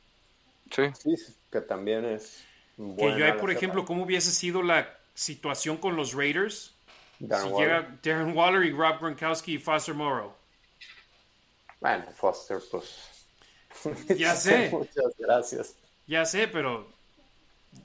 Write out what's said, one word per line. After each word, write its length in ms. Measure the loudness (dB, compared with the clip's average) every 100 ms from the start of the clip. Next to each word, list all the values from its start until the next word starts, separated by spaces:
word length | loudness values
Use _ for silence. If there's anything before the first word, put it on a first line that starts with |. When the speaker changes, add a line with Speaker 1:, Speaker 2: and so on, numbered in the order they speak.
| _ _ _ _ _ _ -6
Speaker 1:
Sí. 120 | 0 0 0
Speaker 2:
Sí, 160 | -2 -2
sí, 180 | -4 -20 _
que 120 | -6
también 420 | -4 -4 -2 -2
es 400 | -2 -6 -10 -18 -20 -20 _ -14
un 180 | -10 -2
Speaker 3:
Que 80 | 0
Speaker 2:
buen 120 | 2
Speaker 3:
yo 60 | 2
ahí, 60 |
Speaker 2:
ala 80 | 2
Speaker 3:
por 120 | 0
ejemplo, 300 | 0 -2 -2
Speaker 2:
cerrada. 60 | -2
Speaker 3:
¿cómo 160 | -2
hubiese 280 | 0 0 2
sido 300 | 0 0 0
la 340 | 2 2 2 -8 _
situación 640 | -8 -8 -6 -4 -2 -2 -2
con 180 | -2 -2
los 180 | -2
Raiders? 600 | -2 0 0 0 -4 -12 _ _ -20 -20 -14
Speaker 2:
Darren 280 | -2 0 2
Speaker 3:
Si 60 |
Speaker 2:
Waller. 160 | 2 4 2
Speaker 3:
llega 180 | 0 -4
Darren 320 | -2 0 0 4
Waller 260 | 6 6 4
y 60 |
Rob 280 | 4 2 2
Gronkowski 540 | -2 -4 -2 -2 -4
y 40 | -6
Foster 360 | 0 0 0 -2
Moreau. 380 | -2 -2 -4 -14 _ _ _ _ -20 -20 _ _ _ _ _ _ -20 -4
Speaker 2:
Bueno, 260 | 0 0 -4
Foster, 440 | -2 0 0 -4 -6 -6
pues. 360 | -10 -10 -16 -20 -20 -20 _ -20 _ _ -12
<laughs> 340 | -10 -4 0 2
Speaker 3:
Ya 180 | 4 4
sé. 340 | 6 6 4
Speaker 2:
Muchas 420 | 0 -4 0 0 0
gracias. 580 | 2 2 2 -6 -8 -12 _ _ -4
Speaker 3:
Ya 180 | 0 2
sé, 220 | 2 0
pero 400 | 0 -2 -4 -8 -20 _ _ _ _ _ _ _ -20